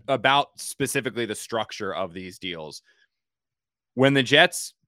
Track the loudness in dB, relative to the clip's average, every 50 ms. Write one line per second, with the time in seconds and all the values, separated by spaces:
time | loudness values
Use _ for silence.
0 | _ -2 0 2 4 4 4 4 2 -2 _ -14 -12 -10 -6 -4 -2 -2 -2 -2
1 | -4 -4 -4 -4 -4 -4 -4 -8 -8 -6 -4 -4 -4 -6 -8 -8 -8 -6 -4 -4
2 | -6 -6 -8 -12 -14 -14 -14 -10 -10 -10 -8 -8 -10 -14 -14 -18 _ _ _ _
3 | _ _ _ _ _ _ _ _ _ _ _ _ _ _ _ _ _ _ 0 4
4 | 4 4 6 4 2 4 6 6 6 6 2 -2 -10 -12 -14 _ _